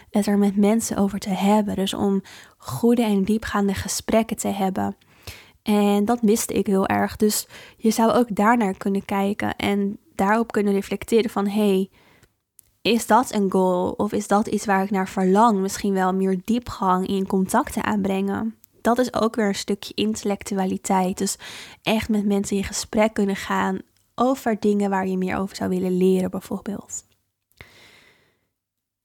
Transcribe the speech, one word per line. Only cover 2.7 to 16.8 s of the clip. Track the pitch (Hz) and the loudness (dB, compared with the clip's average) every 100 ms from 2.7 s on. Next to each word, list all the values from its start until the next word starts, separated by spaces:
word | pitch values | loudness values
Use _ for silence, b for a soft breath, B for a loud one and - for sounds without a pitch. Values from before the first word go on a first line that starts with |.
| - 233 240 | 0 2 4
en | 214 202 | 2 2
diepgaande | 190 220 - 208 196 | 2 -2 -2 -2 0
gesprekken | 190 - - - 220 220 214 | -2 -4 -6 0 0 0 -4
te | 208 | -6
hebben. | 196 190 190 202 - B B B B B B | -2 -2 -2 -4 -6 B B B B B B
En | - 208 202 202 202 | 0 2 4 2 2
dat | 240 | 2
miste | 202 226 - | 2 2 0
ik | - 202 | -2 0
heel | 190 196 | 0 2
erg. | 208 202 - | 0 0 0
Dus | 214 - - B B B | 0 0 -6 B B B
je | 220 | 0
zou | 226 226 | 2 4
ook | 247 240 196 | 4 2 2
daarnaar | 208 240 196 190 | 2 2 0 -2
kunnen | 202 196 - | -2 -4 -2
kijken | 196 196 208 - - | -2 -2 -2 -4 -4
en | 202 202 202 208 _ - | -2 0 -2 -6 _ -2
daarop | 196 220 226 | 2 2 0
kunnen | 214 202 | 0 2
reflecteren | 196 - 202 - 226 226 | 0 -2 -6 0 2 2
van, | 202 202 | 0 0
"Hey, | 208 208 190 196 b b b b _ _ _ _ _ | 2 2 2 0 b b b b _ _ _ _ _
is | 185 226 - | 0 0 4
dat | 220 262 | 2 2
een | 208 196 | 0 0
goal | 190 185 180 185 | 2 2 2 -2
of | - 208 | -2 -2
is | 208 - | -2 0
dat | 202 220 | 0 0
iets | 208 214 | -2 0
waar | 190 | 0
ik | 196 | 0
naar | 196 190 | -2 -2
verlang? | 196 185 196 233 196 | 0 2 6 4 4
Misschien | 190 - 202 | -2 -2 -2
wel | 190 185 | 0 2
meer | 190 190 190 | 2 0 -2
diepgang | - 240 - - | -2 -2 -4 -2